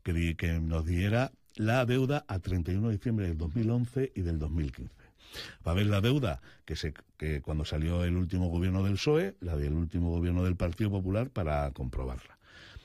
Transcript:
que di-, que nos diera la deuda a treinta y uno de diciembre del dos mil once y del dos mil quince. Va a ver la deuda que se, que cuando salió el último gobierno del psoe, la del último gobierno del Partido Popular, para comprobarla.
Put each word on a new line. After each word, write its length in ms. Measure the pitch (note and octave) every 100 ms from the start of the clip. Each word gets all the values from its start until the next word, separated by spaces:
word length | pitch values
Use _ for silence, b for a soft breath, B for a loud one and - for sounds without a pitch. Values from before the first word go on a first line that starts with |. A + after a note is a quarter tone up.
que 100 | -
di-, 220 | E2+ E2 D#2
que 240 | E2+ E2
nos 260 | D#2+ E2 D#2+
diera 460 | F2 G2+ A2+ C3 - _ -
la 300 | G#2+ B2+ A#2
deuda 400 | B2+ C3 D3 -
a 120 | F#2+
treinta 320 | - F#2 D#2+
y 40 | F#2+
uno 120 | A2+
de 80 | G2+
diciembre 300 | B2 A2 F2+
del 100 | D#2+
dos 160 | E2 A#2
mil 140 | A2
once 400 | A#2+ A#2+ C3 C3+ -
y 60 |
del 180 | F2 D#2+
dos 120 | D2+
mil 200 | E2 C#2+
quince. 220 | B1 A#1+ - B B B B B B E2
Va 40 |
a 40 | F2+
ver 120 | G#2
la 120 | G2+
deuda 400 | A#2 C#3+ A2 C2+ B B -
que 100 | F#2
se, 180 | D#2+ - - -
que 240 | D#2 D2
cuando 240 | D2 D#2 D2+
salió 380 | D#2 E2 F2
el 120 | F2 F2+
último 320 | E2+ F2+ F2+
gobierno 340 | E2+ F#2 F#2
del 140 | G2 F#2+
psoe, 380 | D3 D3+ G3 -
la 140 | F2 D2+
del 160 | D2
último 360 | D2+ E2 F2 E2+
gobierno 340 | E2+ F2 F2
del 120 | F2+ F2
Partido 360 | F2 E2 G#2+
Popular, 380 | G2 F#2 G#2 C3
para 420 | G#2+ D#2 D2 C#2+
comprobarla. 680 | C2 B1+ C2 B1+ B1+ - - B B B B